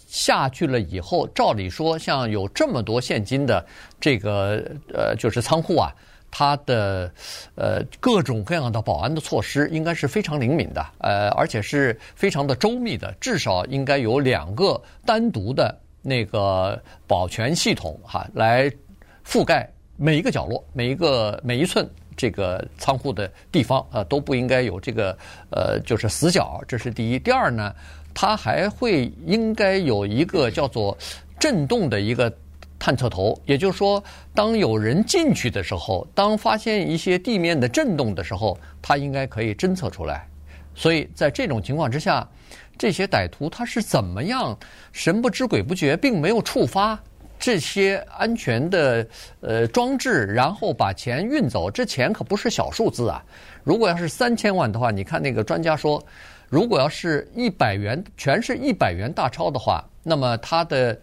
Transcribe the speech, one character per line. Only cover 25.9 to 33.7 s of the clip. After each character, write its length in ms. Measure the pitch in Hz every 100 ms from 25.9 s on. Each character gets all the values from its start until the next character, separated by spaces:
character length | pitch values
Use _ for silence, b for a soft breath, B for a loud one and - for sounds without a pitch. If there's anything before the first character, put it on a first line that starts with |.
| 107
是 140 | 107
死 220 | - 165
角， 280 | 180 - 78 -
这 80 | 120
是 140 | 123
第 220 | 113 113
一。 80 | 127
第 120 | 175
二 200 | 254 185
呢， 200 | 113 104 - B B B
它 240 | - 202 214
还 320 | 202 - 196
会 460 | - 240 170 117 - 160
应 260 | 214 220
该 240 | 220 202 190
有 260 | 160 104
一 220 | 101 110 180
个 240 | 180 123
叫 180 | 92 139
做 300 | 120 101 - B B B -
震 300 | 311 208 139
动 200 | 240 156
的 140 | 104
一 140 | 104 120
个 180 | 117 - - - - -
探 180 | - -
测 100 | 120
头， 320 | 85 101 - -
也 100 | 139
就 160 | 190